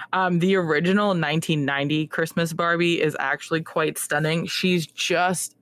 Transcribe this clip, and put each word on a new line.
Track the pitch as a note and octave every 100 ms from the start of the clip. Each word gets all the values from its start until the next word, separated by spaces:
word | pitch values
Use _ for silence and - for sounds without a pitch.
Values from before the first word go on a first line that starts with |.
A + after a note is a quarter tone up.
| -
um, | F#3 F#3 F3
the | F#3 F#3+
original | E3 D3+ F3 G3 G#3
nineteen | F3+ D3+ D#3 D#3 D#3 C#3
ninety | C#3 C#3+ D#3 D3+
Christmas | - D#3+ - E3+
Barbie | E3 E3+ E3+ F3 E3+
is | D#3 D3
actually | C3+ D3 - D#3+
quite | D#3+ - D#3 D3+
stunning. | - D3+ D#3 E3+ E3+
She's | - F#3 F3+ D#3
just | - - E3+ F3+ F3+ - -